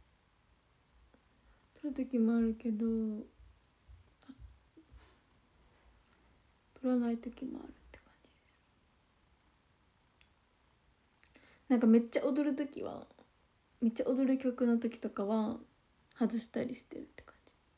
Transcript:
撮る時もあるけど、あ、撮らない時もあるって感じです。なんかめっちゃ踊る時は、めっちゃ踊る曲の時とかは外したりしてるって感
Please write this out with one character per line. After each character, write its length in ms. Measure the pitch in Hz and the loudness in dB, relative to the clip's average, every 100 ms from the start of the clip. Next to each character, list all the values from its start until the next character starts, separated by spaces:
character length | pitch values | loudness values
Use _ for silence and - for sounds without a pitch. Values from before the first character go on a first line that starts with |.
| _ _ _ _ _ _ _ _ _ _ _ _ _ _ _ _ _ | _ _ _ _ _ _ _ _ _ _ _ _ _ _ _ _ _
撮 140 | - 294 | -10 -6
る 40 | |
時 280 | 262 254 247 | -6 -2 2
も 160 | 226 233 | 2 2
あ 40 | |
る 140 | 226 220 | 2 -2
け 140 | 240 | -4
ど、 160 | 214 226 226 220 214 - - - - _ _ - - - _ - | -2 -2 -2 -2 -6 -10 -20 -20 -20 _ _ -20 -20 -20 _ -20
あ、 40 | 269 - - _ - 320 - - _ _ _ _ _ _ _ - - _ _ _ _ _ _ _ - | -20 -20 -20 _ -20 -20 -20 -20 _ _ _ _ _ _ _ -20 -20 _ _ _ _ _ _ _ -6
撮 60 | 254 | 0
ら 80 | 254 | 2
な 120 | 240 | 2
い 60 | 233 | -2
時 280 | 240 - | -6 -10
も 140 | 254 - | -10 -10
あ 80 | - | -14
る 60 | |
っ 20 | - - | -20 -20
て 80 | - | -20
感 140 | - _ | -20 _
じ 60 | _ | _
で 60 | _ _ _ | _ _ _
す。 100 | _ _ _ _ _ _ _ _ _ _ _ _ _ _ _ _ _ _ _ _ _ _ _ _ _ _ - - - - - | _ _ _ _ _ _ _ _ _ _ _ _ _ _ _ _ _ _ _ _ _ _ _ _ _ _ -20 -20 -20 -12 2
な 100 | 247 | 6
ん 20 | |
か 80 | 226 | 8
め 100 | 226 | 8
っ 100 | 233 | 6
ち 120 | - | 0
ゃ 40 | |
踊 240 | - 269 294 | 0 0 0
る 60 | |
時 300 | 269 277 - | -2 -4 -6
は、 240 | - - - - - _ _ _ _ _ | -10 -10 -14 -20 -20 _ _ _ _ _
め 80 | 226 | -2
っ 40 | |
ち 120 | 226 | 0
ゃ 40 | - | 0
踊 160 | 262 | 2
る 140 | 269 262 | 2 2
曲 300 | 262 247 240 | 0 0 2
の 100 | 233 | 2
時 220 | 233 - | 0 -6
と 100 | 208 | -8
か 140 | - | -4
は 320 | 202 220 214 233 - _ _ _ _ - | -2 0 -2 -6 -12 _ _ _ _ -2
外 220 | 233 226 | -2 -2
し 80 | - | -4
た 160 | 233 | -4
り 140 | 247 247 | -6 -8
し 80 | |
て 100 | - | -14
る 80 | - | -16
っ 20 | - | -16
て 180 | - | -20
感 100 | - - _ _ _ | -20 -20 _ _ _